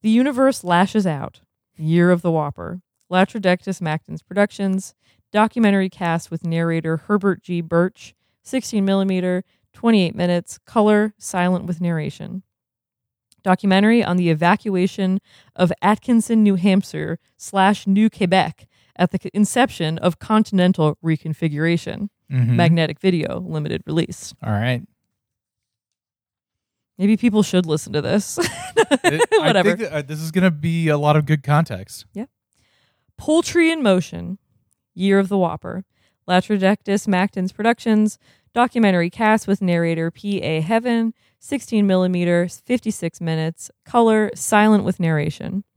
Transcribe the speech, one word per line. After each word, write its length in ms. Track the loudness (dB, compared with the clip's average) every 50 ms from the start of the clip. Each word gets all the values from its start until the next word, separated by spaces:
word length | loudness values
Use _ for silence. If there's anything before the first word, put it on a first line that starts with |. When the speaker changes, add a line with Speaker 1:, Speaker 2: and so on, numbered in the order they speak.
Speaker 1:
The 80 | 2 4
Universe 520 | 4 4 4 2 2 2 2 2 2 0
Lashes 440 | -2 0 2 2 2 2 2 0 0
Out, 340 | 0 -2 -4 -8 -10 _ _ _ _ _ _ _ _ _
Year 360 | -8 -2 0 2 4 4 4
of 100 | 4 2
the 80 | 0 -2
Whopper. 500 | 0 0 -2 -4 -6 -10 -10 -10 -10 -12 _ _ _ _ _ _
Latrodectus 680 | 0 0 0 0 0 -2 0 0 0 0 _ -10 -8 -6
Mactins 440 | -4 -6 -6 -6 _ -12 -14 -14 _
Productions. 720 | _ -2 -2 -2 -2 -2 -4 -4 -2 -2 -4 -6 -10 _ _ _ _ _ _ _ _
Documentary 560 | 0 0 0 0 _ 2 2 2 4 2 0 -2
cast 420 | _ -6 -4 -2 -2 -4 -4 -8
with 140 | -12 -8 -6
narrator 540 | -4 -2 -2 -2 0 -2 -2 -2 -4 -6 -6
Herbert 440 | _ -2 -2 0 2 0 -2 -2
G 180 | _ -6 -6 -6
Birch. 540 | -4 0 0 2 2 0 _ _ -20 -20 _ _ _ _ _ _
Sixteen 420 | _ -6 -6 -6 -6 -2 -2 -2 0
millimeter, 580 | 2 0 0 0 0 -2 -2 -2 -2 -2 -4 -6 _ _ _ _ _
twenty-eight 420 | _ -2 2 2 4 4 2 0 -2
minutes, 440 | -2 -2 0 0 -2 -4 -8 -20 -20 _
color, 480 | _ 0 2 4 4 4 4 2 0 -4 _
silent 460 | -14 -8 -4 0 0 0 0 -2 -2
with 160 | -6 -6 -4
narration. 640 | -4 -4 -2 -4 -4 -6 -10 -10 -14 -14 -14 -14 -16 _ _ _ _ _ _ _ _ _ _ _ _ _ _ _ _ _ _ _
Documentary 600 | _ 0 0 2 2 2 2 4 4 4 4 4 2
on 120 | 2 0
the 140 | 0 2 0
evacuation 920 | 0 2 2 2 2 2 _ -2 -2 0 0 -2 -2 -2 -2 -2 -2 -2 _ _ _ _ _ _ _
of 160 | 0 0 0 0 _
Atkinson, 600 | 2 0 0 0 _ 2 2 2 2 2 2 4
New 120 | 4 4 2
Hampshire 640 | 4 2 2 2 2 0 -2 -8 -8 -6 -6 -8 -10 _ _ _
slash 500 | _ -18 -4 0 2 4 4 2 0 0
New 220 | 0 2 4 2 2
Quebec 580 | _ 0 -2 2 2 2 0 -2 -6 _ -20 _ _ _ _ _ _
at 140 | -2 -2 -2
the 80 | -2 -6
c-, 80 | _ -6 0
inception 640 | 0 0 0 2 0 0 0 0 -4 -4 -4 -4 -2
of 200 | -2 -2 -2 _
continental 760 | -4 0 0 0 2 2 2 2 2 2 2 2 0 0 0 _ -2
reconfiguration. 1040 | -2 -2 -2 _ -8 -6 _ -4 -4 -2 -2 0 0 0 -2 -4 -8 -10 -10 -10 -12 _ _ _ _
Speaker 2:
Mm-hmm. 260 | -2 0 0 2 2
Speaker 1:
Magnetic 440 | 2 4 4 4 2 0 -2 -4 _
video, 400 | 0 0 0 0 -2 -4 -6 -8
limited 420 | -8 -8 -6 -6 -6 -6 -6 -8 -6
release. 460 | -4 -4 -4 -4 -4 -8 -16 -16 -20 -18 _
Speaker 2:
All 100 | -6 -4
right. 300 | -4 -2 -2 -2 -4 -4 -6 _ _ _ _ _ _ _ _ _ _ _ _ _ _ _ _ _ _ _ _ _ _ _ _ _ _ _ _ _ _ _ _ _ _ _ _ _ _ _ _ _ _
Speaker 1:
Maybe 200 | -2 0 0 2
people 260 | 2 2 0 2 2
should 240 | 0 2 0 -2 0
listen 260 | 0 -4 -4 -4 -4
to 80 | -6 -4
this. 360 | -2 0 -2 -2 -2 -4 -6 -4 -4
<laughs> 40 | -6 -6 -10 -14 -4 0 0 2 2 0 0 2
Speaker 2:
It, 220 | 0 2 2 0 2
I 140 | 2 2 2
Speaker 1:
Whatever. 300 | 2 2 2 2 2 0
Speaker 2:
think 40 | -2
that, 120 | -6 -6
uh, 100 | -6 -8
this 180 | -8 -8 -10 -8
is 100 | -8 -4
gonna 200 | -2 2 2 2
be 380 | 0 0 -4 -2 -2 0 0 0
a 80 | 0
lot 200 | 2 2 4 4
of 100 | 4 4
good 160 | 2 -2 -2
context. 640 | 0 2 2 2 2 0 -6 -12 -12 _ -18 -20 -20 _ _
Speaker 1:
Yeah. 120 | -14 -14 -14 _ _ _ _ _ _ _ _ _ _ _ _ _ _ _ _ _ -10
Poultry 520 | -2 0 0 2 0 0 0 2 2 2
in 120 | 2 0
Motion, 560 | 2 2 2 2 0 -4 -10 -12 -10 -10 -12 -12 _ _ _ _ _ _ _ _ _ _ _
Year 240 | -4 0 2 2 2
of 100 | 2 0
the 80 | 0
Whopper. 480 | 0 0 -2 -2 -8 -10 -10 -10 -10 -12 _ _ _ _ _ _ _ _ 0
Latrodectus 800 | 0 0 0 0 -2 0 2 0 0 0 _ -4 -4 -2 0
Mactins 460 | 0 0 0 0 -2 _ -6 -6 -6
Productions. 640 | -6 -2 0 0 0 _ 0 0 2 2 2 0 -2 _ _ _ _ _ _ _ _
Documentary 560 | 0 0 0 _ 2 2 2 4 2 0 -2
cast 360 | -2 0 2 2 2 2 2
with 140 | -2 -2 0
narrator 500 | 0 0 0 0 0 0 0 -2 -4 -6
P 300 | -6 -8 -6 -4 -4 -4
A 200 | -2 -2 -2 -2
Heaven. 520 | -2 0 0 0 0 0 -2 0 -2 -2 -6 _ _ _ _ _
Sixteen 480 | _ -8 -8 -8 -6 -2 0 0 2
millimeters, 760 | 2 2 2 2 0 0 0 0 0 2 0 0 -2 -6 -16 _
fifty-six 560 | _ -4 -2 _ -4 -6 -6 -6 -8 _ -6
minutes. 500 | -6 -4 -4 -2 -4 -6 -6 -10 -18 -20 _ _ _
Color, 460 | -2 2 2 4 4 4 2 0 -2 -4
silent 500 | -8 -4 0 2 4 6 6 4 4 2
with 160 | 0 -4 -2
narration. 640 | -2 0 0 0 -2 -4 -6 -8 -10 -8 -8 -8 -10 _ _